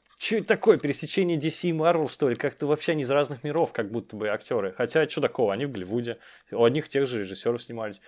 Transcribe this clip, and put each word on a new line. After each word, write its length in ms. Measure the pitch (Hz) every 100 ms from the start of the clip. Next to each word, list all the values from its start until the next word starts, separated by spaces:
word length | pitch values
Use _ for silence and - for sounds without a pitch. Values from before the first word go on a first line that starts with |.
| _ -
че 200 | - 220
это 80 | -
такое, 300 | 117 226 160
пересечение 600 | 143 - 151 - 175 160
D 140 | 156
C 160 | - 175
и 40 |
Marvel, 360 | 160 160 170 143
что 180 | - 139
ли? 60 | 117
Как-то 300 | 143 - 147
вообще 280 | 151 -
они 100 | 156
из 80 | 127
разных 320 | 143 143 135
миров, 280 | 147 156 156
как 180 | - 101
будто 240 | 117 - 107
бы 140 | 104
актеры. 440 | 104 - 123 98 92
Хотя, 300 | 120 160 151
че 140 | -
такого, 320 | 135 - 107
они 120 | 101 143
в 60 |
Голливуде, 460 | 113 92 117 117 113 - - -
у 120 | 101
одних 260 | 117 147 -
тех 160 | 135 135
же 140 | 120
режиссеров 420 | 95 95 117 120
снимались. 400 | - 117 107 98